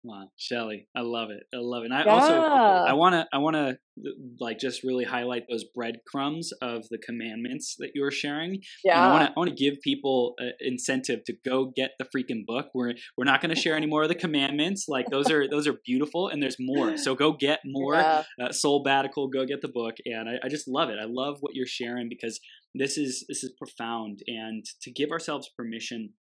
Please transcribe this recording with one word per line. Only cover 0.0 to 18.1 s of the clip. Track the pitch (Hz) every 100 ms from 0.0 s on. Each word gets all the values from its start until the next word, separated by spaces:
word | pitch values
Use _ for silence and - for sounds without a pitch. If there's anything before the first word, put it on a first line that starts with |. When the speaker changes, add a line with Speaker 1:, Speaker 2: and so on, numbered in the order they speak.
| 120
Speaker 1:
Wow. | 101 98 _
Shelley, | - 123 113 104 104 131
I |
love | 120 117 110
it. | 104 -
I | 123
love | 120 120
it. | 117
And | 131
I |
also, | 180 220 285 330
Speaker 2:
Yeah. | 320 277 220 185 175
Speaker 1:
I |
wanna, | 139 175 175 -
I | 139
wanna, | 151 156 143 127 _ - 139 120 127 120
like, | 120 113
just | 135 120
really | 131 127
highlight | 117 123 123 123 -
those | 117
breadcrumbs | 104 123 117 117 - 139 143 156 165 -
of | 127 117 110
the | 113
commandments | - 117 113 110 120 139 - -
that | 139 143
you're | 139
sharing. | 139 147 147 170 196 - -
And | 190
I | 170 170
Speaker 2:
Yeah. |
Speaker 1:
wanna, | 147 147 -
I |
wanna | 175 135
give | 139 143
people | 143 135 139 131 120 -
a | 123 -
incentive | 131 123 - 135 131 117
to | - -
go | 131 131 131 127
get | 131 -
the | 127
freaking | 135 123 117 107
book. | 120 143 127
We're, | 120 117 - -
we're | 127
not | 135
gonna | 170 165
share | 165 156
any | 151
more | 151
of | 156
the | 170
commandments. | 175 151 139 147 160 196 -
Like, | 135 123
those | 135 143
are, | 156 135
Speaker 2:
<laughs> |
Speaker 1:
those | 147 151
are | - -
beautiful, | 127 147 165 190
and | 147
there's | 135 -
more. | 127 - 123 107
So | 139 131
go | 151
get | 156 139 151 139
more. | 139 135 156
Speaker 2:
Yeah. | 156